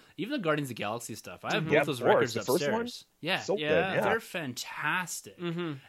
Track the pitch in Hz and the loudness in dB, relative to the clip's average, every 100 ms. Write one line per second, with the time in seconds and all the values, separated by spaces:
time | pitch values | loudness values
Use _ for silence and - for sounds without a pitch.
0 | - - 208 294 160 151 135 113 104 120 | -12 -10 -6 -2 0 0 -2 -4 -4 -4
1 | - 110 98 90 117 202 151 143 - 123 | -8 -12 -12 -10 -2 -2 4 4 4 2
2 | 165 208 123 113 104 156 143 226 240 - | 4 6 4 0 2 2 4 0 -2 -8
3 | - _ 156 170 110 196 151 160 190 175 | -18 _ -2 0 0 0 2 2 2 2
4 | - 226 - 180 139 120 - - 147 180 | 2 0 -2 -6 -6 -6 -8 -4 -2 -2
5 | 175 - 104 - 175 170 170 135 | -4 -8 -12 -6 -4 -4 -4 -6